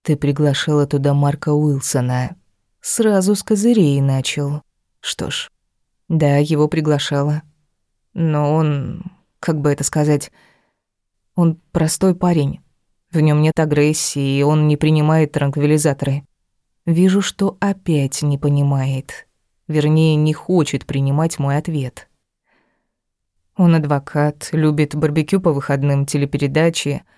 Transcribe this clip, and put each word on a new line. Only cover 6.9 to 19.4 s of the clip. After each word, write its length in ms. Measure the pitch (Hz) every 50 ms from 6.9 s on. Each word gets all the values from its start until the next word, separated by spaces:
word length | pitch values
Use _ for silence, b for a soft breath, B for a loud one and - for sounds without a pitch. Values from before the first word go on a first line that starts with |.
| 147 139 - - 147 143 143 147 151 156 - _ _ _ _ _ _ _ _ _ _ _ _ _ _
Но 400 | - 165 160 151 147 147 147 156
он, 500 | 160 156 151 147 143 135 - - - - - - _ _ _ _ _
как 220 | - - 165 151
бы 100 | 143 147
это 120 | 143 - 147
сказать, 480 | - - 156 151 151 151 147 - - b b b b b b b b b b _ _ _ _ _ _ _ _ _ _ _
он 260 | - 175 165 160 - _ _
простой 440 | - 151 151 160 - - 190 190 175
парень. 460 | 180 185 180 175 160 143 143 143 - _ _ _ _ _ _ _ _ _ _
В 80 | - 160
нём 220 | 151 156 147 151
нет 180 | 151 156 - -
агрессии, 800 | 160 151 147 147 147 151 156 - - - - 143 139 135 135 139
и 40 | 143
он 240 | 147 151 156 151
не 100 | 151 151
принимает 540 | 143 156 156 156 156 151 151 156 160 156 147 -
транквилизаторы. 920 | 151 143 139 139 147 143 147 151 151 147 151 139 - 139 139 139 143 - _ _ _ _ _ _ _ _ _ _ _ _
Вижу, 360 | 170 165 170 185 185 185 202
что 360 | 190 - - - 196 196 190 _
опять 640 | 202 202 196 196 _ - 160 147 135 135 - -
не 160 | 147 147 143
понимает. 880 | 139 143 147 143 143 143 143 139 135 131 135 135 131 131 - - - - _ _ _